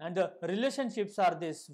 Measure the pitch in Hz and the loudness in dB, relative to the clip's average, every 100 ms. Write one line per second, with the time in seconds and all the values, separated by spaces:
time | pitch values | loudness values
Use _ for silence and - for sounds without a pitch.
0 | 160 180 180 - 170 196 262 - 247 214 | -4 -2 -2 0 0 2 2 0 -2 -2
1 | 202 208 180 160 165 151 - | -4 2 2 2 -4 -6 -12